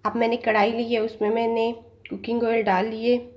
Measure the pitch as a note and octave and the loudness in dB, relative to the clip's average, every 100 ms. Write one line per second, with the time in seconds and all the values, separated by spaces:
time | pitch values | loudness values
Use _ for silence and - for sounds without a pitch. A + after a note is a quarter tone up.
0 | G#3+ A#3 A3+ A#3+ A3+ G#3+ G#3 A#3 A#3 A#3 | -4 0 0 0 0 2 2 0 -2 0
1 | A3 - G#3 A3+ A3+ A3+ A3+ A#3 - - | -2 -2 0 2 0 0 0 -4 -14 -20
2 | - F#3+ G#3 A#3 A3+ A3+ G#3 F#3 A3 A3 | -12 -10 -4 0 2 2 2 0 0 -2
3 | A#3 B3 - | 2 0 0